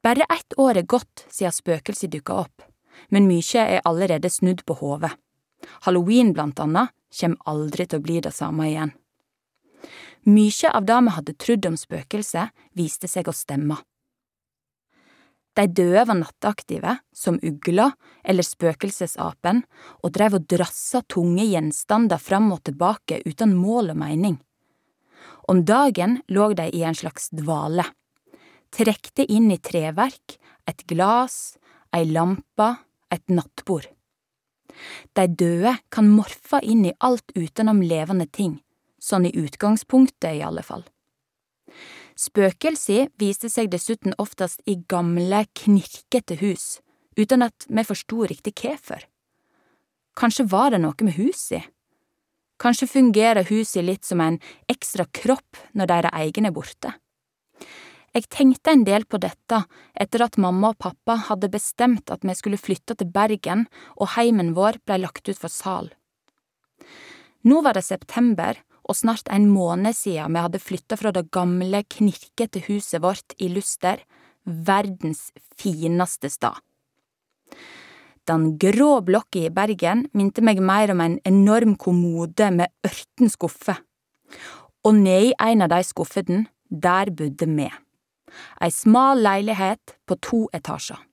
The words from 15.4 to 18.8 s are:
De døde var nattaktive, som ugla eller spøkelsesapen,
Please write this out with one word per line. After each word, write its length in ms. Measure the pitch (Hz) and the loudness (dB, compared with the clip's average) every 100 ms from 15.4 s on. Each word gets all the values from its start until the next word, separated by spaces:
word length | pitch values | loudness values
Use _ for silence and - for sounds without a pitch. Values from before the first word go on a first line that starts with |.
| _ | _
De 140 | - 202 | 0 2
døde 320 | 175 175 190 233 | 2 4 4 4
var 80 | 190 | 0
nattaktive, 760 | 160 _ 208 208 - - - - _ | -2 _ -6 -6 -10 -8 -6 -6 _
som 220 | - - 165 | -6 -4 -2
ugla 540 | 165 147 - 180 262 - _ _ - | -4 -6 -2 2 2 -2 _ _ -2
eller 160 | 185 | 0
spøkelsesapen, 1200 | 170 - 165 156 | 0 -2 -2 -2